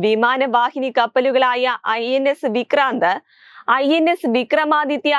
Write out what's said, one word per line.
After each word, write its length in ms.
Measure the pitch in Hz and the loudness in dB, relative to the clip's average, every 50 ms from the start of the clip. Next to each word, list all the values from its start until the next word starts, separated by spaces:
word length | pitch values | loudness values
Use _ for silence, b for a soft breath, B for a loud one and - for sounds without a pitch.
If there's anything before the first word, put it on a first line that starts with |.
| 180 | 0
വിമാനവാഹിനി 840 | 214 220 214 233 240 262 262 269 262 226 240 240 262 - 285 254 262 226 247 | 0 2 2 2 0 0 0 0 0 0 0 0 0 -2 -4 -6 -2 0 0
കപ്പലുകളായ 760 | 233 240 - 262 247 269 240 262 262 247 247 247 254 254 240 - - - 220 | 0 0 0 0 0 2 2 2 2 2 0 0 -2 -2 -4 -4 -4 -4 -4
ഐ 80 | 233 233 240 262 269 | -4 -2 -2 -2 0
എൻ 80 | 269 277 285 | 0 0 -2
എസ് 180 | 294 - 254 208 | -2 -4 -4 -2
വിക്രാന്ത്, 560 | 247 233 - - 285 277 269 277 233 170 175 190 - B B B B B B B B B B 233 262 | -2 -2 0 0 0 0 0 0 0 0 0 -2 -2 B B B B B B B B B B 0 0
ഐ 60 | 277 277 311 330 | 2 2 2 2
എൻ 80 | 320 339 339 | 2 0 0
എസ് 180 | 339 - 262 226 | 0 -2 -2 0
വിക്രമാദിത്യ 800 | 254 247 - 302 311 311 302 311 302 302 269 294 269 - 294 294 | 0 0 0 0 0 2 2 0 0 0 -2 -4 -2 -2 0 0